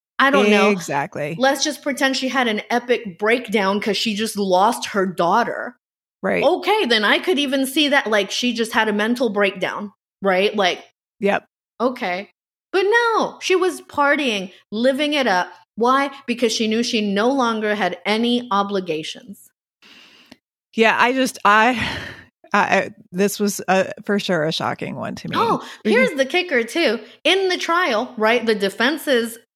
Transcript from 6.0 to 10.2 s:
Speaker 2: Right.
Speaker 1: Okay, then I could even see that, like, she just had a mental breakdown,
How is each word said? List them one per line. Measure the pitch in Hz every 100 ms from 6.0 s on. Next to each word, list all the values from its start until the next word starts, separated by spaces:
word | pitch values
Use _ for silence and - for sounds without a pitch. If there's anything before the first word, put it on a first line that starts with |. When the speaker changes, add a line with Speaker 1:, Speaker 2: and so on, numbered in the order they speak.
| _ _
Speaker 2:
Right. | 185 185
Speaker 1:
Okay, | 269 349 320 427 285
then | 226
I | 208 294
could | 349 285
even | 285 277 269
see | 285 294
that, | 277 208
like, | 214 196
she | - 247
just | 226 226
had | 247 220
a |
mental | 208 214 240 247
breakdown, | 202 202 190 165 117 208 - _ _